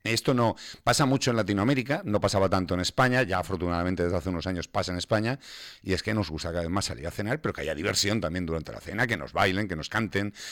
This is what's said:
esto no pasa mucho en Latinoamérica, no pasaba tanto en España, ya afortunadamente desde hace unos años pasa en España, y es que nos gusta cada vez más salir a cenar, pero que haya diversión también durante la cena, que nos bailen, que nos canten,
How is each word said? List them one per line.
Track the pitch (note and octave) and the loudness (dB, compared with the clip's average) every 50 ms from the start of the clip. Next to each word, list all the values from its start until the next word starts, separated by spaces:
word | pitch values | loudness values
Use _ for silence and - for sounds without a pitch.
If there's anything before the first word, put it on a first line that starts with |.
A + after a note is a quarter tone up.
| - | -2
esto | A2 A2+ A2+ - - C3+ | 0 0 0 2 2 4
no | B2 A#2+ A2 - - - - - - - | 4 4 4 2 0 -8 -16 -16 -4 0
pasa | A#2+ B2 - D3 | 2 4 4 4
mucho | B2+ C3+ C3 - C3+ | 4 4 4 2 2
en | A#2+ A2+ | 2 2
Latinoamérica, | G#2 F2+ G#2 G2 G2+ B2 C#3+ C3 A#2 C3 C#3+ F3+ - | 2 2 2 2 4 4 4 2 2 0 -2 -2 -2
no | G#2+ G#2 G2+ | 0 0 2
pasaba | - G2 - G2 F#2+ F#2 | 2 2 4 4 4 4
tanto | G2 F#2+ F#2 - F#2 | 4 2 2 2 0
en | F2 | 0
España, | F2+ - - - C3 B2 B2 B2+ B2+ | 0 -2 2 2 2 4 4 2 2
ya | F2 F#2 F#2 | 2 0 -2
afortunadamente | F2+ - F#2+ E2 F2 F2 F2 E2+ F2 F2+ F#2 E2+ F2 | -2 -2 -2 -2 -2 0 0 0 0 0 0 2 0
desde | F2 F#2 F2+ | 2 2 0
hace | - F#2+ | 0 -2
unos | F#2 E2+ D#2 | -4 -2 -2
años | F#2 F#2 E2+ D#2+ - | -4 -4 -4 -6 -4
pasa | - G2 F#2 - F2+ | -2 -2 -2 -2 -2
en | F2 | -6
España, | - - A#2 G#2+ G#2+ A#2 C3 C3+ - - - - - - - - - | -2 0 0 0 2 0 -4 -4 -8 -16 -18 -16 -16 -18 -18 -14 -4
y | F#2+ F#2 | -2 -2
es | F2 - | 0 0
que | A2 G#2+ | 0 0
nos | A2 G2 D#2 | 0 0 -2
gusta | D#2 D#2 - E2 | -4 -6 -6 -4
cada | E2 F2 | -2 -2
vez | E2+ E2 | -2 0
más | F2+ G2+ - | 0 -2 -2
salir | - E2+ A#1 D2 | -2 -6 -6 -8
a | G2+ | -8
cenar, | - - G2+ G#2+ C3 D#3 | -6 -6 -4 -4 -4 -4
pero | - A2 F2 | -4 -6 -4
que | - C#2+ | -4 -4
haya | D2+ D#2+ | -4 -4
diversión | C#2+ F2 G#2 G2+ - - G2+ G#2+ A2 | -2 -2 -2 0 0 2 2 0 0
también | F2 D#2+ E2 F#2 F2+ | 0 -2 -2 -2 -2
durante | D#2+ D#2+ D#2+ D2 - | -2 -2 -4 -4 -6
la | A1+ - | -12 -14
cena, | - - F2+ G#2+ B2+ | -12 -8 -2 -2 0
que | A#2 A2+ | 0 0
nos | E2 C2+ - - | -4 -4 -6 0
bailen, | F2 G#2 G2 F#2 G2 A2 | 2 2 2 2 0 -2
que | F#2 F2+ | -2 -4
nos | D#2 D#2 - | -6 -6 -4
canten, | - A2 A2+ F#2 - G2 G2+ G#2 - - - - | -2 -2 -2 0 0 -2 -2 -2 -6 -8 -14 -14